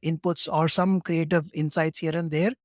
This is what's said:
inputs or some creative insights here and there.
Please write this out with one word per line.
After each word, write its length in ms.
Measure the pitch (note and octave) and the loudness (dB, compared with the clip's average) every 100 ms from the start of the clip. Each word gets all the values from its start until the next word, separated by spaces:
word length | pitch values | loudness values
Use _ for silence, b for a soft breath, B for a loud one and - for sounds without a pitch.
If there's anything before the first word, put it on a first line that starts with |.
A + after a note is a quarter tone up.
inputs 420 | D#3 D#3+ F3 E3 - | -2 -2 -2 -2 -2
or 160 | D3+ D#3+ | 2 2
some 320 | - F#3 F#3+ | 2 2 2
creative 480 | - E3 D#3+ F3 D#3 | 0 -2 2 0 0
insights 460 | D#3 D3+ E3 D#3+ - | -2 -2 0 -2 -2
here 140 | D#3+ | -4
and 160 | E3 E3 | -2 -2
there. 220 | D3+ G3 C4 | 0 0 -2